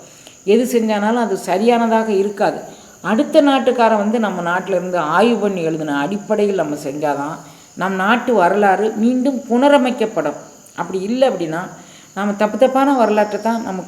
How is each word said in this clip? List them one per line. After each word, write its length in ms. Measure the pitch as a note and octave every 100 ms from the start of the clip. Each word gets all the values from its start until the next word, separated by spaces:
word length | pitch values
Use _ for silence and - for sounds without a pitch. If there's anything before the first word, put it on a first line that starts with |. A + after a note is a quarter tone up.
| - - - -
எது 360 | F#3+ A3+ B3+ A#3+
செஞ்சானாலும் 360 | A3 G#3 G#3 A#3+
அது 220 | G#3+ F#3+
சரியானதாக 760 | - F#3 A#3 A#3 A#3 A3+ A3
இருக்காது. 480 | G3 G3+ G3+ F3+ - - - - -
அடுத்த 400 | F3 A3 D4 D#4
நாட்டுக்காரன் 560 | C#4+ C4+ B3+ A#3 A3+ A3
வந்து 220 | G3+ A#3
நம்ம 400 | G#3 F3+ E3+ F3+
நாட்டுல 100 | F#3
இருந்து 280 | F#3 F3+ F3
ஆய்வு 400 | D3+ E3+ A#3+ A3
பண்ணி 240 | G3+ F#3
எழுதின 360 | D#3+ D#3+ D#3 C#3+
அடிப்படையில் 580 | D3 G3+ - G#3+ G#3 F#3+
நம்ம 200 | D3+ D3
செஞ்சாதான் 520 | D3 D3+ D3+ C#3 C#3+ E3 - - -
நம் 220 | - F#3 F#3+
நாட்டு 380 | G3 A#3+ B3
வரலாறு 560 | A3 F3 G3+ G3+ F#3 A3
மீண்டும் 520 | A3 A#3 B3+ C4 B3+ -
புனரமைக்கப்படும். 840 | A#3+ C#4+ C#4+ B3+ - G#3+ E3 D3 - - - - -
அப்படி 260 | F3 F#3+
இல்லை 280 | G3 B3+ C4
அப்படின்னா 300 | F#3 D#3+ D#3+ F#3 - - - - F#3+
நாம 180 | G#3
தப்பு 240 | G3+ G#3 G#3+
தப்பான 380 | B3+ C4 C4+ C4+
வரலாற்றை 460 | G#3+ G#3+ G#3 G3+
தான் 220 | A3 A#3
நம்ம 200 | G3+ F#3+